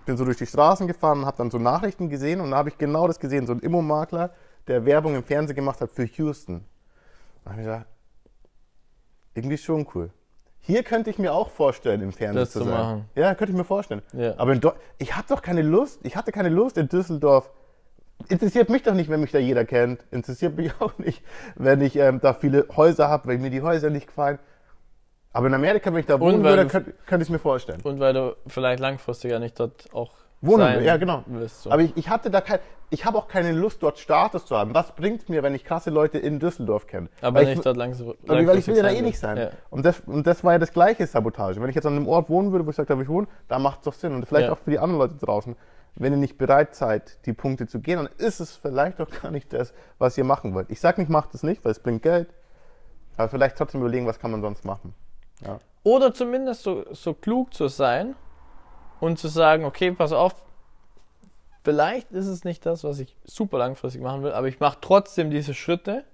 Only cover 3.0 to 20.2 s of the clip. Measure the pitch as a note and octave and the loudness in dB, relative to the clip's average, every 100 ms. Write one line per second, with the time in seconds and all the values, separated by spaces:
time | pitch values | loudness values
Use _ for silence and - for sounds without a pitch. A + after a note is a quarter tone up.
3 | E3+ - C3+ C#3 A#2+ A#2+ - F3 D#3 D3+ | 0 -2 -4 -2 -2 -4 0 0 0 -2
4 | D#3+ E3+ F3 - - - - B2 B2 D3+ | -2 -4 -6 -8 -20 -16 -4 0 4 2
5 | D#3 C3+ - C#3+ D3+ C3+ C3+ - A#2+ - | 2 -2 -2 -2 -2 -4 -6 -4 -8 -6
6 | A#2+ - D3+ C#3 - F2 - _ _ _ | -6 -4 -4 -6 -12 -14 -14 _ _ _
7 | _ - - - - G#2+ A2 A2+ - - | _ -20 -20 -20 -16 -12 -8 -10 -12 -20
8 | _ - _ _ _ _ _ _ _ _ | _ -20 _ _ _ _ _ _ _ _
9 | _ _ _ A#2 C3 D3+ - D#3 C#3+ F#2 | _ _ _ -10 -6 -6 -2 -4 -2 -8
10 | E2+ - _ - _ - - A3 - A3+ | -8 -12 _ -20 _ -12 -2 0 0 -2
11 | A3 G#3 F3+ D#3+ G#3+ - C#3 - A#2+ G#2 | -2 -2 -2 0 -2 0 0 0 -2 -2
12 | G2 - G#2 B2 B2 A2 A#2+ A#2 A2+ G#2+ | -4 -6 -4 -2 -2 -4 -2 -2 -2 -6
13 | G#2+ C#3 F#3 F#3 G3+ F3+ E3+ G3 - G#2 | -6 0 0 0 -2 -2 -2 -4 -4 -10
14 | - B2+ A#2 G2+ B2 B2+ D#3 - - - | -10 -4 -4 0 2 4 2 0 -8 -12
15 | C3 - - C#4 F3+ E3+ D3+ F#3 D4 - | -8 -6 -4 -4 0 0 2 2 0 -6
16 | B2+ - - G3+ F3 E3+ B3+ E3+ C#3 F3+ | -10 -6 -6 -2 0 2 2 0 0 -2
17 | F3 D3+ D3 C3+ - - - _ _ - | -2 0 4 6 4 -8 -20 _ _ -20
18 | - - - F3+ G3+ B3 A3+ B3+ A3+ F#3 | -20 -20 -4 0 2 4 4 2 2 0
19 | D3+ D#3 C#3+ C#3+ B2+ B2 A#2 B2 A#2+ B2 | 0 -2 0 0 2 2 2 2 0 -2
20 | - B2+ | -8 -8